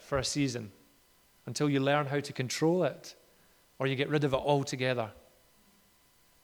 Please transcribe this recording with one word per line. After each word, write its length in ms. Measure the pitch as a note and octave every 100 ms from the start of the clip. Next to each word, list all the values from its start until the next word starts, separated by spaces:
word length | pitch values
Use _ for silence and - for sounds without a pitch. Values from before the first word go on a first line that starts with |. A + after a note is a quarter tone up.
for 180 | - C#3
a 60 |
season 460 | A#2+ D3+ C#3 A#2 G#2+ - - _ _ _ _ _ -
until 220 | A#2+ D3
you 100 | C#3
learn 260 | C3+ D3 C#3
how 140 | C#3+
to 120 | C#3
control 520 | - B2+ - D#3+ F3+
it, 300 | D3+ - - - _ _ _ _ _ -
or 80 | C3+
you 80 |
get 140 | C3 C#3+
rid 160 | D3+
of 80 | C#3+
it 80 | B2+
altogether. 680 | C#3 C#3+ C3+ C3 C3 B2 G#2+ - - _ _ _ _ _ _ _ _ _ _ _